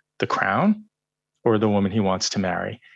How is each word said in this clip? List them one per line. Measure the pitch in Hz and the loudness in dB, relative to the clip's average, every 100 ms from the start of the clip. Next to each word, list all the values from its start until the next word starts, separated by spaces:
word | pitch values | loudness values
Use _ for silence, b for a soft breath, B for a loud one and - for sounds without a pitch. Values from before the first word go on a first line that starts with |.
| _ - | _ -6
the | - | -4
crown | - 98 104 196 214 - _ _ _ _ _ | -2 0 2 2 0 -4 _ _ _ _ _
or | 120 107 | 0 2
the | 107 | 2
woman | 101 98 | 2 0
he | 110 | 0
wants | 95 92 - | 0 0 -2
to | - | -4
marry. | 92 87 98 113 b | -2 -4 -6 -10 b